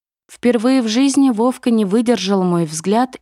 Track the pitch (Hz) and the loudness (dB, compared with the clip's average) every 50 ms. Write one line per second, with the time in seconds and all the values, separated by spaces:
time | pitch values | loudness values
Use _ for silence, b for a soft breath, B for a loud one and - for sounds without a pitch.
0 | _ _ _ _ _ _ - - - 240 240 233 214 254 269 262 233 220 214 247 | _ _ _ _ _ _ -10 -4 0 0 0 2 2 0 2 0 0 0 0 0
1 | 277 277 262 285 269 269 233 202 233 254 254 - - 254 226 220 214 185 190 240 | 0 2 2 2 2 2 2 0 0 -2 -2 -2 -2 0 0 0 0 0 0 0
2 | 233 233 240 196 185 190 202 190 185 180 175 170 170 156 160 160 165 185 208 233 | 0 0 0 -2 -2 -2 -2 0 0 0 0 0 -2 -4 -6 -6 -4 -2 0 0
3 | 254 254 - - | -2 -2 -4 -8